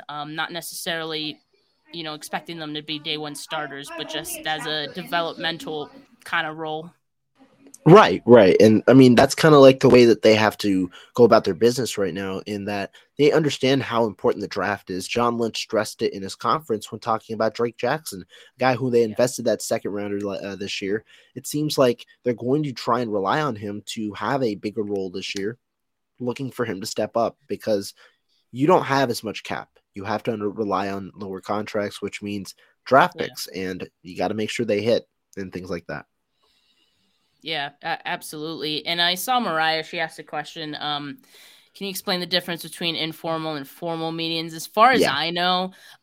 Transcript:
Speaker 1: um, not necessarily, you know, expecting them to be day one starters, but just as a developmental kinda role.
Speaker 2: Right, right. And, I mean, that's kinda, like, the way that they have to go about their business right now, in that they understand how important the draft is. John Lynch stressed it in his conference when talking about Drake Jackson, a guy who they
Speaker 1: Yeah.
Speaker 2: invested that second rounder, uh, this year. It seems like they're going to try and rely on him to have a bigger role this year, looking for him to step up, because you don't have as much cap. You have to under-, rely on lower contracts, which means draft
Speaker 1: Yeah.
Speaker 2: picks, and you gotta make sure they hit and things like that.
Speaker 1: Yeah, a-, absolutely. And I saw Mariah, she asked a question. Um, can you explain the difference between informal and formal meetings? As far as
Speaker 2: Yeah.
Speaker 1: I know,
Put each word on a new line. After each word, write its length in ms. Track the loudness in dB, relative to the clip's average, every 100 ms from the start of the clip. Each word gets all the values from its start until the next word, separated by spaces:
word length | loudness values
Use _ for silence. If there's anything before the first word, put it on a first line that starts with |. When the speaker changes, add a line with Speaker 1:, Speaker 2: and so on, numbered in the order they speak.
| -14
Speaker 1:
um, 240 | -12 -10
not 180 | -8 -8
necessarily, 880 | -8 -12 -10 -8 -6 -6 -8 -8 -12 _ _ _ _ _
you 100 | -14
know, 120 | -12 -12
expecting 420 | -10 -10 -10 -12
them 160 | -10
to 80 | -10
be 180 | -10 -10
day 180 | -6 -8
one 180 | -8 -12
starters, 520 | -10 -8 -8 -12 -14 -12
but 120 | -10
just 300 | -10 -10 -10 -8
as 180 | -6 -6
a 220 | -6 -8
developmental 1000 | -10 -6 -4 -4 -6 -8 -8 -10 -10 -12 -16 _ _ -6
kinda 260 | -4 -4
role. 400 | -6 -8 -8 -10 _ _ _ _ _ _ _ -20 0 8
Speaker 2:
Right, 380 | 10 10 4 8
right. 300 | 10 10 8
And, 220 | 8 6 8
I 60 |
mean, 200 | 10 10
that's 220 | 8 4 4
kinda, 240 | 8 10
like, 220 | 10 10
the 80 | 6
way 160 | 8 8
that 160 | 6
they 140 | 6 6
have 220 | 4 0
to 300 | 0 0 -2 -8 -6
go 120 | 4 6
about 180 | 6
their 100 | 4
business 440 | 2 2 2 -2 -4
right 160 | -4
now, 260 | -4 -6 -8 -8
in 200 | -8 -6
that 280 | -6 -8 _ _ 2
they 140 | 4
understand 520 | 4 2 0 0 0
how 220 | 0 0 0
important 360 | 0 -2 -2
the 60 | -6
draft 420 | -4 -4 -4 -6
is. 180 | -10 -6
John 300 | -2 0 0
Lynch 200 | -4 -6
stressed 440 | -4 -4 -4 -4
it 120 | -4
in 80 | -4
his 140 | -10 -6
conference 560 | -2 -2 -2 -8 -8
when 80 | -10
talking 340 | -4 -4 -4
about 220 | -4 -2 -2
Drake 220 | -4 -4
Jackson, 440 | -4 -4 -8 -14
a 380 | -16 -20 -20 -2
guy 160 | 0 0
who 140 | 0
they 120 | 2
Speaker 1:
Yeah. 60 | 2
Speaker 2:
invested 380 | 2 0 0 -2
that 160 | -2
second 300 | -2 -4 -4
rounder, 340 | -8 -6 -6 -6
uh, 280 | -6 -8 -10
this 260 | -10 -6
year. 220 | -4 -6 -8 _ _ -16
It 100 | -8
seems 320 | -4 -2 2
like 280 | 2 2 -8 _
they're 100 | -4
going 300 | -4 -2 -2
to 100 | -2
try 280 | -6 -2 -2
and 100 | -2
rely 300 | -2 0 0
on 140 | -2 -4
him 280 | -8 -10 -10
to 260 | -8 -8
have 300 | -4 -2 -2
a 120 | -2 -4
bigger 280 | -6 -6
role 260 | -4 -4 -6
this 240 | -8 -10 -8
year, 220 | -8 -8 _ _ _ _ _ -10
looking 320 | -8 -8 -8
for 140 | -6 -6
him 160 | -6
to 60 | -8
step 280 | -6 -4 -2
up, 220 | -2 -4 -10
because 460 | -8 -2 -2 -4 -14 _ _ _ _ _
you 160 | -2 2
don't 180 | 4 4
have 240 | 0 0
as 140 | -2
much 200 | -8 -10
cap. 260 | -10 -10 -10 _ _
You 100 | -12
have 200 | -6 -6
to 100 | -4
under-, 160 | -6 -6
rely 400 | -6 -4 -2 -4
on 220 | -8 -12 -14
lower 240 | -12 -10
contracts, 640 | -6 -6 -4 -6 -6 -6
which 200 | -10 -10
means 320 | -10 -10 -12 -18 _ _ 2
draft 300 | 4 4 0
Speaker 1:
Yeah. 100 | -8
Speaker 2:
picks, 200 | -10 -12
and 420 | -8 -8 -8 -12 _
you 160 | -16 -6
gotta 160 | -4
make 160 | -4 -6
sure 160 | -4 -2
they 160 | 0
hit 260 | 0 0 -2 _ _ -14
and 160 | -12
things 160 | -12 -10
like 160 | -10 -10
that. 180 | -14 -14 _ _ _ _ _ _ _ _ _ _ _ _ _
Speaker 1:
Yeah, 320 | -8 -6 -8 -8
a-, 240 | -8 -6 -6
absolutely. 760 | -8 -10 -12 -10 -8 -6 -6 -4
And 120 | 0
I 140 | 0
saw 260 | 0 -2 -2
Mariah, 440 | 0 0 0 0
she 160 | -4 -6
asked 180 | -8 -8
a 60 |
question. 520 | -12 -10 -10 -10 -10 -8
Um, 400 | -6 -6 -8 -14 _ -20 -20 -20 _ -12
can 100 | -10
you 60 |
explain 280 | -8 -6 -4
the 60 | -2
difference 380 | -4 -4 -8
between 320 | -10 -8 -6 -4
informal 580 | -6 -8 -6 -6 -6
and 140 | -8 -10
formal 440 | -12 -8 -6 -6
meetings? 440 | -6 -6 -6 -6 -10
As 100 | -6
far 260 | 4 4
as 100 | 6
Speaker 2:
Yeah. 140 | 2 0
Speaker 1:
I 140 | -2
know, 420 | -2 0 0 -2 -8 -20 -16